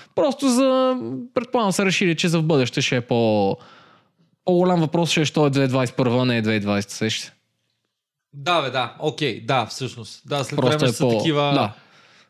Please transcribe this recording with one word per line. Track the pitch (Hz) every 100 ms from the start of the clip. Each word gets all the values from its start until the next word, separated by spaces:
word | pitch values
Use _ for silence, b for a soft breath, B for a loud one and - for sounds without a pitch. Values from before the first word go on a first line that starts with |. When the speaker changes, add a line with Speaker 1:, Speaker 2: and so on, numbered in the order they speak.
| B -
Speaker 1:
Просто | 294 - 269
за... | 247 269 262 262 254 226 262 247
Предполагам, | - 240 254 202
се | 180 196
разшири, | 170 185 160
че | 180
за | 165
в |
бъдеще | 156 151 120 -
ще | 123 127
е |
по-, | 117 117 113 107 98 - B B B B B _ _ _ -
по-голям | 180 180 175
въпрос | 156 165 165
ще | 175
е, | 147
що | 160 147
е |
две | 135
хиляди | 135
двайсет | 131 127
и | -
първа, | 123 123
а | 127
не | 117
е |
две | 110
хиляди | 110
двайсета, | 101 101 101
сещаш | - 110 -
се. | - _ _ _ _ _ _ _ _ _ _
Speaker 2:
Да, | 143 143 170
бе, | 131
да, | 127 120 -
окей, | 151 - 147 104
да, | 113 135 110
всъщност. | - 127 - 107 - 123
Да, | 143
след | 131 143
Speaker 1:
Просто | 135 151
Speaker 2:
време | 131
Speaker 1:
е |
Speaker 2:
ще | 113
са |
Speaker 1:
по-, | 127 110
Speaker 2:
такива | 160 147
Speaker 1:
да. | 143 139 104 - b b b b b